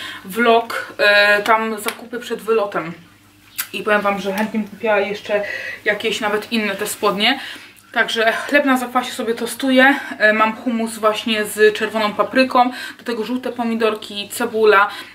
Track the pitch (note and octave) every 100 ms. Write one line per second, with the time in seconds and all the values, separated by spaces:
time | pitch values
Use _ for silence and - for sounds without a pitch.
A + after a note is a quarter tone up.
0 | - - G3 G#3 A#3 A#3 A#3 - - -
1 | G#3 G#3 G3+ G#3 G3+ A3 A3+ G#3+ A3+ -
2 | A#3 A#3 - A3+ F#3+ A3+ G3+ E3+ D#3+ F3
3 | - _ _ _ _ - - G3+ G3+ G#3
4 | G3+ G3 F#3+ F#3+ G#3+ A3+ G3 - A3+ G3+
5 | G3+ G#3 - G#3 G3+ - - - A3 G3+
6 | A3+ G#3 G#3+ G#3 G#3 A3+ G#3 F#3+ G#3 -
7 | G#3 F#3+ A3 C4+ - - - - _ A#3+
8 | A3 A3 A3 A3 - C#4+ C4+ B3+ A#3+ B3+
9 | B3 - A3+ A#3 A#3 - C4+ B3+ C4 C#4+
10 | - - G#3+ G#3+ A3 G#3+ C4 A3+ A3+ G3+
11 | A3 C4+ A#3+ G#3+ G#3 G#3 G#3+ G#3 G#3+ A3
12 | G#3 G#3 G3 C4 C4 B3+ B3 B3+ - -
13 | - A3+ G#3+ B3 B3 A#3+ A#3 A3+ A3 G#3+
14 | - G3+ G3 - A#3+ A3 G#3+ G3 G#3 -
15 | -